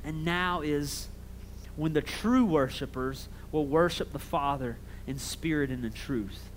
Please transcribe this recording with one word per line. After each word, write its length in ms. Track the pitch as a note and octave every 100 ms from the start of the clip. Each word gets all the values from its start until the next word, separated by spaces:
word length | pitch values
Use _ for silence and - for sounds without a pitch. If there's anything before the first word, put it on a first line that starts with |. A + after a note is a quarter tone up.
and 180 | - D#3
now 380 | E3 F3 F3+ F3+
is, 480 | D3+ D3 C#3+ - - - - - - - - -
when 180 | D#3
the 80 | D3+
true 420 | C#3+ - G#3+ B3+
worshipers 840 | A3+ D#3 C3 - C3+ C3 B2+ C3+ - - -
will 120 | D#3
worship 480 | C#3+ D#3 F3 - F3+
the 60 | C#3
Father 580 | - E3 C#3+ C#3 B2 A#2 - - -
in 120 | C3
spirit 520 | - - E3 D3+ C#3
and 120 | B2+
in 100 | A2+
truth." 580 | - - B2+ G2 - -